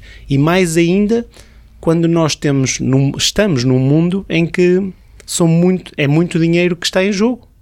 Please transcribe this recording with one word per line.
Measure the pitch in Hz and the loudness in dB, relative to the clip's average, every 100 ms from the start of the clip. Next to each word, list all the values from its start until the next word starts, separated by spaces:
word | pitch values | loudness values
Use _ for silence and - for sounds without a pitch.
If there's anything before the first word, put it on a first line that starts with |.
| - - - | -18 -20 -4
E | 139 | 0
mais | 151 180 180 160 | 0 0 0 0
ainda, | 170 190 208 233 233 - - - - - | 0 0 0 -2 -4 -14 -20 -20 -20 -6
quando | - 165 165 | -2 0 2
nós | 170 156 - | 0 0 -2
temos | 151 139 131 - | -2 0 -2 -2
num, | 123 131 139 - | -2 0 0 -2
estamos | - - 208 135 | -4 -2 0 0
num | 127 127 | 0 2
mundo | 131 151 175 196 - | 2 2 0 -2 -4
em | 165 165 | -2 -2
que | 170 180 185 196 - - - - | 0 2 2 -2 -8 -20 -20 -10
são | - 165 | 0 2
muito, | 165 180 185 - - | 2 2 0 -4 -4
é | 143 | 0
muito | 151 170 170 | 0 0 0
dinheiro | 165 170 175 180 | 0 2 0 -2
que | - | -4
está | 190 | -2
em | 190 | -2
jogo. | 190 226 247 - _ | 0 -2 -2 -10 _